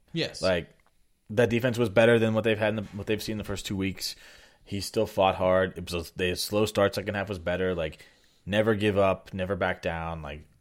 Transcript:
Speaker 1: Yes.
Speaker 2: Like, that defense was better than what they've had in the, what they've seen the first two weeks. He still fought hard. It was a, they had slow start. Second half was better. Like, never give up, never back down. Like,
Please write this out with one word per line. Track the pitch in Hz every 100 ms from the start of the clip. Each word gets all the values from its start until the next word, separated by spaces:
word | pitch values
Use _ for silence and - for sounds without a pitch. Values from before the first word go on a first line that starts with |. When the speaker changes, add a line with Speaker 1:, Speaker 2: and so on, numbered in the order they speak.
| _
Speaker 1:
Yes. | 165 143 -
Speaker 2:
Like, | 92 90 78 _ _ _ _ _ -
that | 107 120
defense | 117 127 117
was | 117
better | 98 113 117
than | 110 110
what |
they've | 110 104
had | 107
in | 110
the, | 101
what | 101 101
they've | 107
seen | - 107
the |
first | 98 98 -
two | 98
weeks. | 98 92 - - - - - _
He | - 101
still | 95 - 107
fought | - 95 92
hard. | 92 92 95 90
It | 87
was | 87 80
a, | -
they | 90
had | 90
slow | - 104 107
start. | - 101
Second | - 98 101
half | 98
was | 95
better. | 82 90 92
Like, | 87 78 - - _ _ _ -
never | 104 110 107
give | 107 98
up, | 98 92 -
never | 98 92 95
back | 92 92
down. | 90 82 82 82
Like, | 76 76 - _